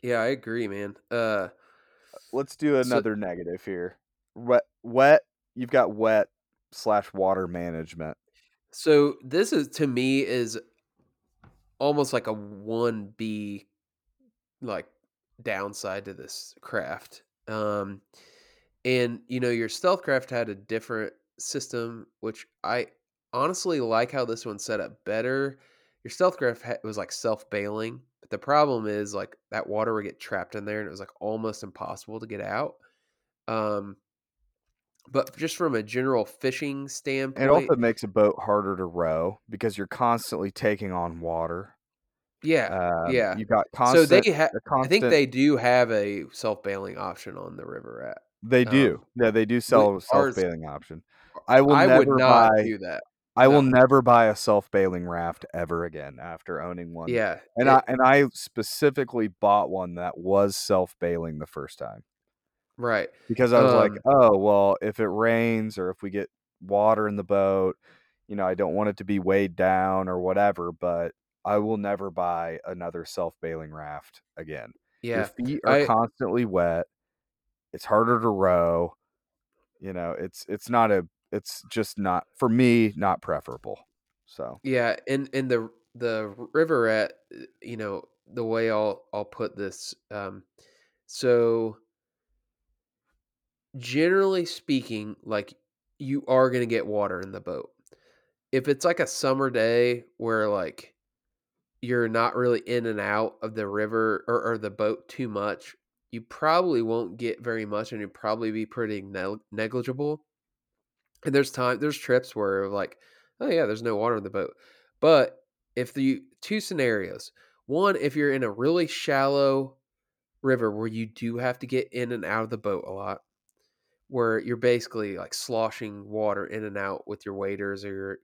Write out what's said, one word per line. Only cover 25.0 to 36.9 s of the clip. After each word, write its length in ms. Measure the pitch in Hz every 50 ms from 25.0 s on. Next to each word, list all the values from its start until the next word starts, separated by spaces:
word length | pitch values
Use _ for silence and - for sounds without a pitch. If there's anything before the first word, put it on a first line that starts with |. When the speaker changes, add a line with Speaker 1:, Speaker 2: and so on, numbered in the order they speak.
| _
Speaker 1:
better. 540 | - 104 110 117 127 131 135 139 139 135 135 _ _ _ _ _ _ _ _ _
Your 60 | 117
Stealth 260 | - - 185 180 180 -
craft 240 | 139 123 117 - -
ha-, 120 | 117 120 - -
was, 140 | 107 107 104
like, 140 | 95 - -
self-bailing, 880 | - - 113 110 107 - _ - 104 101 104 104 110 110 113 117 127 _ _ _ _
but 100 | _ _
the 80 | - 101
problem 480 | - - 143 151 151 147 131 117 110
is, 280 | 107 104 104 104 101 101
like, 220 | 98 98 - - _ _ _
that 180 | - 107 - -
water 260 | 101 107 110 113 113
would 100 | 107 104
get 160 | 98 - _
trapped 340 | - - - 95 87 - -
in 100 | 107 101
there, 160 | 104 107 107
and 80 | 107 95
it 20 |
was, 100 | 78 98
like, 200 | 98 - _ _
almost 420 | - 107 110 110 110 110 107 - -
impossible 580 | 98 87 - - - - - - - 107 113
to 60 | 117
get 140 | 110 110 101
out. 360 | 101 101 101 110 147 - - _ _ _ _ _ _ _ _ _ _ _ _ _ _ -
Um, 480 | 113 110 107 107 104 104 101 101 98 _ _ _ _ _ _ _ _ _ _ _ _ _ _ _ _ _ _ _ _ _ _ _
but 260 | 123 139 - - -
just 200 | - 151 160 -
from 180 | - 175 160 135
a 80 | 113 107
general 420 | 107 107 123 127 135 131 120 107
fishing 640 | - - _ - 131 131 - 156 143 139 139 139
standpoint 540 | 139